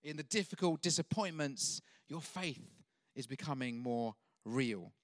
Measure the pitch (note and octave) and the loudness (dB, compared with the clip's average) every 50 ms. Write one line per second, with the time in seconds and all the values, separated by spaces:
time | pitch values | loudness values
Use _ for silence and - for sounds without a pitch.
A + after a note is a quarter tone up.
0 | _ D3 D3+ D3+ D3+ - - A3 G3 - - - - F3 E3 D3+ - F3 D#3+ - | _ -6 -6 -6 -4 2 2 2 2 2 0 2 4 4 4 4 2 2 2 2
1 | E3 _ - - G#3+ F#3+ E3 D#3 D3+ C#3+ C3+ - - - - - - - - - | 2 _ 2 2 2 0 2 0 0 0 0 0 -2 -2 -2 -4 -8 -14 -20 -20
2 | _ _ C#3+ E3 D#3 - - F#3+ F#3 E3+ C3+ A#2 - - - - - _ _ _ | _ _ -8 -8 -8 -8 -6 -2 -2 -2 -2 -4 -10 -18 -18 -20 -20 _ _ _
3 | _ _ _ C3+ B2+ A#2 C3+ C3 - D3+ D3 C3 B2+ B2 A#2+ A#2 B2 B2 A#2+ A#2+ | _ _ _ -8 -8 -6 -6 -6 -2 -2 -2 0 0 -2 -2 -2 -2 0 0 2
4 | A#2 A2+ G#2+ _ _ _ _ _ _ G#2+ A#2 B2+ C3+ A#2+ A2 F#2+ F2 G2 - _ | 0 0 -2 _ _ _ _ _ _ -2 2 2 2 2 2 -2 -6 -10 -16 _